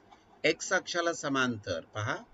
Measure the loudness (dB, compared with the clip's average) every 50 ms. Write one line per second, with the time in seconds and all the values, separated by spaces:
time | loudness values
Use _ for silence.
0 | -18 -20 -20 -20 _ _ -6 0 2 2 2 0 0 0 0 0 0 0 -2 0
1 | 0 0 0 -2 -2 0 2 2 2 2 0 -2 -4 -4 -4 -4 -6 -6 -6 -4
2 | -2 -2 -4 -4 -8 -12